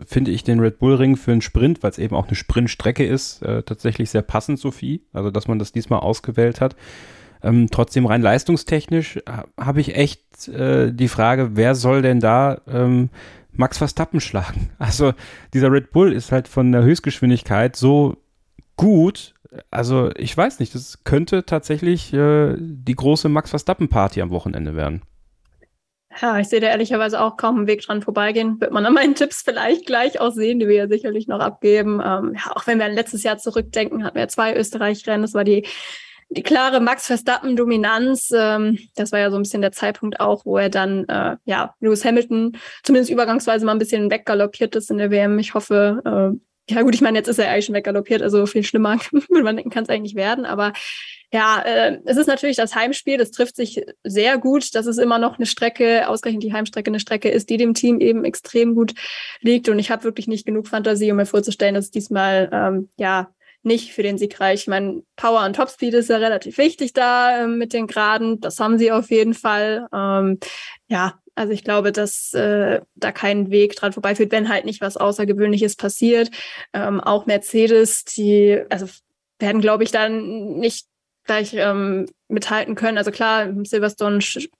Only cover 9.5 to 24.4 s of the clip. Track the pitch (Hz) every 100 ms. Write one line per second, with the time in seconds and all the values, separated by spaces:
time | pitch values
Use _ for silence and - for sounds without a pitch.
9.5 | - 127 143 139 - 143 - _ - -
10.5 | 131 131 135 120 120 123 - 113 131 123
11.5 | 107 117 131 123 135 131 123 110 120 139
12.5 | - - 123 123 127 123 - - - _
13.5 | - - - 147 - 160 160 - 101 92
14.5 | - - - 107 - 143 123 - - -
15.5 | 131 135 139 123 160 190 120 - 131 -
16.5 | - 127 123 120 170 147 - 127 123 -
17.5 | 104 123 - 127 147 143 - _ _ _
18.5 | _ - - 202 190 175 - - _ -
19.5 | - - - 120 131 123 - 110 - 226
20.5 | - 123 127 - - - 143 170 190 -
21.5 | 156 - 151 175 175 - 143 147 151 147
22.5 | - 165 139 127 123 135 151 151 151 -
23.5 | 147 - 185 160 113 98 - 90 87